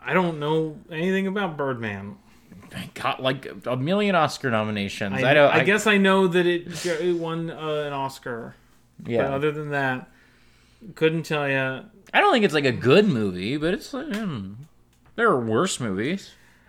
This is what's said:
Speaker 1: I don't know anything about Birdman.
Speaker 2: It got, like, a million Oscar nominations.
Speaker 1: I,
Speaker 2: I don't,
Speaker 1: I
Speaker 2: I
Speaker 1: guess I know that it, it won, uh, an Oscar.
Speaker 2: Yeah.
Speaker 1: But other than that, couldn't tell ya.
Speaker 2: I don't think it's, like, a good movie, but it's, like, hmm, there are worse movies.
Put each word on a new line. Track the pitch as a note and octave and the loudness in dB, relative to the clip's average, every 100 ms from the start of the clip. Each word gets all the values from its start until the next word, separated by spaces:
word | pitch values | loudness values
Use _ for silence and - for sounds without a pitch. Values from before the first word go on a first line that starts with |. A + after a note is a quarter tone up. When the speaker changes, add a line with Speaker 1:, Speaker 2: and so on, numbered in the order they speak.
Speaker 1:
I | B2 | -2
don't | E3+ F3 D3+ | 0 0 -2
know | D3 D#3+ D#3+ D3 - | -2 0 -2 -8 -12
anything | D#3+ F3+ F#3+ F#3+ | -4 -2 0 -2
about | G3+ F#3+ D3 | -4 -4 -4
Birdman. | C#3 A#2+ A2+ G2 G2+ - _ _ _ - - | -4 -4 -6 -8 -10 -16 _ _ _ -20 -18
Speaker 2:
It | - - | -14 -14
got, | - C3 - | -6 -6 -2
like, | C3 C3+ - G2 A#2+ | -2 -2 -8 -12 -6
a | B2+ | -4
million | C#3+ G3+ G3+ F3+ | 0 0 2 2
Oscar | D3 - C3+ | 2 0 0
nominations. | A2+ G#2+ G#2 G2+ - G2+ C3 | 0 0 -2 -4 -4 -4 0
Speaker 1:
I, | B2+ | 4
Speaker 2:
I | |
don't, | D3 C#3+ | 6 6
Speaker 1:
I | D3+ | 6
Speaker 2:
I | |
Speaker 1:
guess | D3+ G#3 A3 | 4 2 4
I | G3+ | 4
know | G3 F#3+ F#3+ | 6 4 4
that | F3+ F3 | 2 2
it, | F3 F3 D#3+ F3+ | 0 -4 -8 -4
it | D#3 F3+ E3+ | -2 0 -2
won, | E3 E3 E3 | -2 -6 -6
uh, | C#3 D#3 D3+ D3 | -8 -4 -4 -4
an | |
Oscar. | C#3 C#3 - C3+ A2+ B2+ - _ _ _ _ A2 | -4 -6 -8 -10 -8 -10 -16 _ _ _ _ -4
Speaker 2:
Yeah. | A#2 | 0
Speaker 1:
But | G2 | 0
other | C#3 D3+ | 0 -2
than | D3+ D3 | -2 -4
that, | C#3+ C3+ B2+ - _ _ _ _ _ _ _ G#3+ - | -2 0 -2 -8 _ _ _ _ _ _ _ -20 0
couldn't | D#3+ E3 | 0 0
tell | D3 D3+ C#3+ | -2 -2 0
ya. | C3+ C3 B2+ - - - | 0 -2 -4 -12 -20 -2
Speaker 2:
I | B3 | 2
don't | G4+ | 4
think | C4 G3 | 4 4
it's, | |
like, | D3+ C3+ | 2 2
a | |
good | G#2+ A2 F3 A3 | 2 6 6 6
movie, | B2 G2+ F2+ G2+ D3 | 2 0 -2 -4 -2
but | D#3+ | -2
it's, | G#3 - | -4 -6
like, | C4 D#4 G#3+ | -10 -6 -6
hmm, | G#3 B2 F#2+ A2 D3+ _ _ _ _ - | -6 -6 -8 -12 -20 _ _ _ _ 0
there | A#3 | 2
are | C#3 | 2
worse | A2+ A2+ F#3 - | 2 0 0 -2
movies. | A#2 F#2+ B2+ G3 - - - _ | -4 -2 -2 -4 -8 -20 -20 _